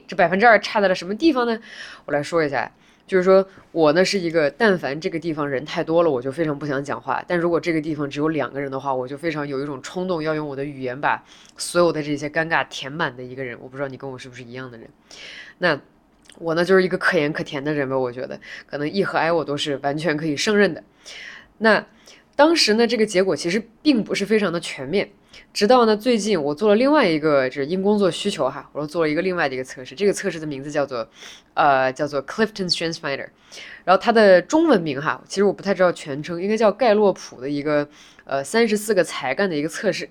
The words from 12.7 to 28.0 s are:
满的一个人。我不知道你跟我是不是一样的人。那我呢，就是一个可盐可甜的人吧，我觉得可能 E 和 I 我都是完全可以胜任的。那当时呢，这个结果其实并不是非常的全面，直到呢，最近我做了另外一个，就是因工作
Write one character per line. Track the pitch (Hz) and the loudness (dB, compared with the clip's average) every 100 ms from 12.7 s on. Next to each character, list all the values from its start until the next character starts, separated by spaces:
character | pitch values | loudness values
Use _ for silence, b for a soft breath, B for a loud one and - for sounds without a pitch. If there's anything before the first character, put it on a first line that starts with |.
| - 135 | -8 -12
满 | 151 160 123 | -6 -6 -6
的 | |
一 | 127 | -14
个 | 127 | -10
人。 | 131 117 | -10 -12
我 | 127 | -16
不 | 131 | -10
知 | |
道 | 139 | -10
你 | 127 | -8
跟 | 139 | -14
我 | 127 | -14
是 | 131 | -16
不 | |
是 | 120 | -18
一 | 120 | -16
样 | 123 131 | -14 -14
的 | 117 | -16
人。 | 110 _ B B B B B B | -20 _ B B B B B B
那 | 180 143 - _ _ _ _ - | 0 0 -4 _ _ _ _ -10
我 | 165 | -2
呢， | 160 | 0
就 | 175 190 | 4 4
是 | |
一 | 185 | 4
个 | 185 | 0
可 | - 180 | 2 2
盐 | 147 | 0
可 | 151 | -2
甜 | - 151 | -6 -6
的 | 143 | -4
人 | 151 135 | -2 0
吧， | 135 | -2
我 | 127 | -2
觉 | 120 135 | -6 -10
得 | 143 B B - | -12 B B -12
可 | 143 | -6
能 | 147 | -4
E | 196 | -2
和 | 185 156 | 0 0
I | 156 | 0
我 | 170 | 0
都 | 143 147 | -2 -4
是 | 151 139 | -4 -4
完 | 143 147 | -4 -2
全 | 160 147 | -2 -2
可 | 160 | -2
以 | 139 | -2
胜 | - 208 | 2 4
任 | 196 | 4
的。 | 151 - B B B B B B _ | 0 -14 B B B B B B _
那 | 220 196 - b b b b | 4 4 0 b b b b
当 | - 302 | 4 4
时 | 330 - | 6 4
呢， | 214 233 | 4 2
这 | 214 | 2
个 | 214 | 2
结 | 180 | 2
果 | 190 | 0
其 | 156 170 | 0 -2
实 | 202 - _ | -4 -4 _
并 | 294 254 | 2 2
不 | 190 | 2
是 | 196 196 | -4 0
非 | 214 | 0
常 | 196 | 2
的 | 170 | -2
全 | 170 - 131 | -6 -10 -4
面， | 190 - _ B B B | -4 -4 _ B B B
直 | - 208 | -2 4
到 | 254 226 | 6 6
呢， | 214 | 2
最 | 226 233 | 2 0
近 | 196 190 | 2 0
我 | 143 | 0
做 | 147 214 | 0 4
了 | 208 | 4
另 | 262 | 4
外 | 302 214 | 4 4
一 | 156 | 2
个， | 156 143 131 | 2 2 2
就 | |
是 | 139 | -2
因 | 139 185 | -4 0
工 | 190 | 2
作 | 208 | 2